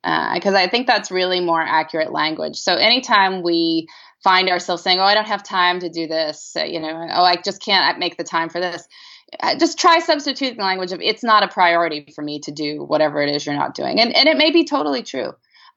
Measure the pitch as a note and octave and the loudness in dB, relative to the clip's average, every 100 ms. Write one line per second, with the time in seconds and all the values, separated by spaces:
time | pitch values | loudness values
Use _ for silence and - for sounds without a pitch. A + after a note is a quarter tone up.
0 | - D#3+ G#1 F3 G3 G3 F#3 A#3 B3+ G#3+ | -2 -2 -2 -2 0 2 2 0 0 0
1 | - F#3 F#3 F3+ F3 E3 C#3 D#3+ D#3 E3 | -2 -2 0 0 0 0 0 0 0 -4
2 | D#3 D3+ D#3 D#3 D#3 - - F3 A3 B3 | -4 -2 -2 -4 -8 -4 -2 2 4 2
3 | B3 G#3 F#3+ F#3+ F3 E3+ E3 E3 D#3+ - | 2 4 4 0 0 0 2 0 -4 -12
4 | - _ G3 F#3 F#3 F3+ F#3 E3+ F#3+ F#3 | -20 _ 2 4 2 0 -2 -2 0 2
5 | G3 G#3 G#3+ G3+ - G3 F3+ F3+ F3 E3 | 4 4 2 -4 -4 0 2 0 -4 -6
6 | D#3+ D#3+ D#3 D#3 - E3 D#3 E3 D#3 E3 | -4 -2 -4 -6 -8 -6 -4 -6 -8 -8
7 | E3 E3+ F3+ F3 G3 F#3+ - G3 D#3 E3+ | -4 2 2 2 -2 -6 0 2 2 0
8 | F3 - E3 E3+ E3 F3 F3+ E3+ - - | -4 -6 -6 -4 -4 -4 -6 -6 -14 -20
9 | - - _ - - - E4 - F4 E4 | -20 -20 _ -6 -2 2 0 4 4 4
10 | E4+ D4+ C#4 C4 C4+ A3+ G3 F#3+ F#3 F3+ | 4 0 -2 -4 -4 -2 -2 -2 -4 -4
11 | F#3+ G#3+ A#3 G#3+ F#3+ G#3 F3 E3+ E3+ D3+ | -4 -2 4 4 4 2 4 4 0 -4
12 | C#3+ - D3 D3 D3+ D3 D3 D3+ C#3+ D3+ | -10 -10 -8 -8 -8 -6 -6 -6 -2 2
13 | D#3 D3 C#3+ D3 D3 C#3+ C#3 - - G#3+ | 2 0 -2 -2 -4 -4 -4 -4 -2 0
14 | A#3 - C#4 C#4 D#4 E4 D#4 C#4+ D3+ A#3 | 2 2 2 4 4 4 2 0 -2 -4
15 | - C3+ G2+ - _ _ - | -6 -6 -8 -10 _ _ -16